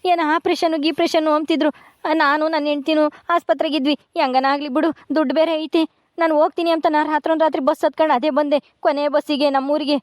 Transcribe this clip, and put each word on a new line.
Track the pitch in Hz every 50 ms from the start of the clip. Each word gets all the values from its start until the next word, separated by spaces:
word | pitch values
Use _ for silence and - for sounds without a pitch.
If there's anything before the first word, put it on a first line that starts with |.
| - 359
ಏನ್ | 349 339 320 294 311
ಆಪರೇಷನ್ | 339 - 381 359 - - 330 320 320 285
ಗೀಪರೇಷನ್ | 311 320 - 339 330 - 330 311 311 302 302
ಅಂತಿದ್ರು. | 320 - 330 277 311 302 - - - - _ _ -
ಆ, | 339 311 330
ನಾನು | 311 285 285 302 311 320 330
ನನ್ | 302 294 294
ಹೆಂಡ್ತಿನೂ | 294 294 269 320 311 302 302 302 - - - - 339
ಆಸ್ಪತ್ರೆಗೆ | 339 - - 330 277 311 320 277 311
ಇದ್ವಿ. | 254 294 294 - _ _ - 349
ಹೆಂಗನ | 302 262 254 262 262 269 285
ಆಗ್ಲಿ | 285 294 294 247
ಬಿಡು, | 302 302 339 - - - - 285
ದುಡ್ಡು | 311 311 254 262 311
ಬೇರೆ | 320 320 330 311 311
ಐತಿ. | 294 - 339 320 - _ _ _ _ _ -
ನಾನ್ | 330 330 311 294
ಹೋಗ್ತೀನಿ | 311 349 - - 339 339 330
ಅಂತ | 320 285 339 302
ನಾ | 302 311 311
ರಾತ್ರೋನ್ | 311 302 - 320 320 311 320
ರಾತ್ರಿ | 311 269 330 269 269
ಬಸ್ | 302 - -
ಹತ್ಕೊಂಡ್ | 302 269 - 320 311 285 247
ಅದೇ | 233 311 277 285
ಬಂದೆ, | 302 294 285 277 - _ _ _ -
ಕೊನೆ | 339 285 277 294 294 269
ಬಸ್ಸಿಗೆ | 302 294 - 302 262 294 285 269
ನಮ್ಮೂರಿಗೆ. | 269 262 277 294 311 302 269 294 269